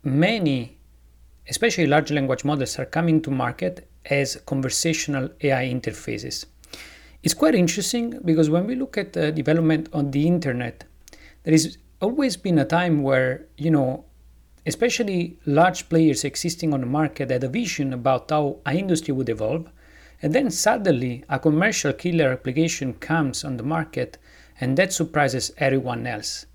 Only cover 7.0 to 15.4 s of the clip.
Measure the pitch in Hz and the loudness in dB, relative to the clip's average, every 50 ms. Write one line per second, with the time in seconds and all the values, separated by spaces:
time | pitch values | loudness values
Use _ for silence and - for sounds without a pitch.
7 | - - - - - - - - 294 320 262 196 175 160 - 208 190 - - 240 | -20 -20 -20 -6 -4 -4 0 2 2 4 4 4 2 2 0 -4 -4 -4 -4 -4
8 | 233 233 233 - - 170 160 160 160 151 160 175 185 220 262 254 269 - - - | -4 -4 -8 -4 0 2 4 4 4 4 4 0 0 -2 -4 -4 -6 -4 -4 -6
9 | 196 - - 175 156 151 156 156 131 151 156 170 165 156 160 156 160 - - 151 | -6 -4 -4 -2 -2 0 -2 -2 0 2 2 4 4 2 2 0 -2 -4 -4 -2
10 | 143 143 135 143 151 165 175 165 - 139 123 123 123 117 - - - - - - | -2 0 0 0 2 2 2 2 0 -2 -4 -4 -6 -8 -10 -14 -20 -20 -20 -20
11 | _ - - - - - - _ _ 160 160 160 156 - - - _ - _ _ | _ -20 -20 -20 -20 -20 -20 _ _ 4 4 4 4 0 -6 -14 _ -20 _ _
12 | 185 214 254 302 277 254 175 - - 196 175 151 135 - 156 175 180 175 160 147 | -4 -2 0 0 0 0 -2 -2 -2 2 2 2 2 2 0 0 2 2 2 2
13 | 139 135 135 131 131 127 131 - - _ _ - 143 165 160 143 131 127 131 139 | 2 2 2 2 2 0 -2 -6 -10 _ _ -4 0 2 2 4 2 0 -2 -6
14 | - - _ _ - - _ - _ _ _ _ _ 160 165 - 233 247 233 - | -12 -18 _ _ -20 -20 _ -20 _ _ _ _ _ -6 -2 0 0 0 0 -2
15 | 233 202 190 175 175 170 - - | -2 0 0 -2 -2 -2 -6 -8